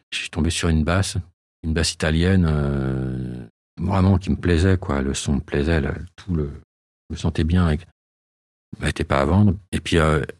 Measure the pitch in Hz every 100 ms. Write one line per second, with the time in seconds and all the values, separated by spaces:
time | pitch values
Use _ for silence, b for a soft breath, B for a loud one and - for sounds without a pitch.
0 | - - - - 78 - 87 80 78 90
1 | 95 98 - _ _ _ 80 80 82 -
2 | 82 78 87 95 85 76 71 69 67 65
3 | 65 64 62 62 57 _ _ - 90 95
4 | 95 95 - 73 90 82 95 92 - 69
5 | 67 67 - 69 - 73 71 82 69 85
6 | - - - 85 73 71 _ _ _ _
7 | - 80 87 78 80 90 87 76 - _
8 | _ _ _ _ _ _ _ - 76 -
9 | - 69 69 92 104 85 - 78 - 87
10 | 78 76 - -